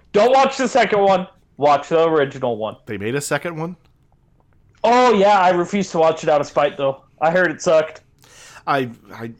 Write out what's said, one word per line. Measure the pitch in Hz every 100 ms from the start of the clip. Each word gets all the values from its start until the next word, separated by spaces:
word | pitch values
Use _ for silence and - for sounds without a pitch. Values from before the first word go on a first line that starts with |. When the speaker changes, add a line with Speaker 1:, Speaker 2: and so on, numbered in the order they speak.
| _
Speaker 1:
Don't | 202 226
watch | 262 269 269
the | 254
second | 262 208 208
one. | 196 190 185 _ _ _
Watch | 143 143 -
the | 165 165
original | 160 139 131 127 113
one. | 107 - -
Speaker 2:
They | 104
made | 104
a | 131
second | 143 147 175 160
one? | 165 180 _ _ _ _ _ _ _ _ _ _
Speaker 1:
Oh, | 214 247 247
yeah. | 214 196 208
I | 185
refuse | 180 175 202 185
to | 170
watch | 160 160
it | 156
out | 147
of | 143
spite, | - 147 -
though. | 185 180 _ _
I | 156
heard | 175 180
it | 147
sucked. | - 160 156 - _ _ _ - - - -
Speaker 2:
I, | 143 127 113 _
I, | 92 117 113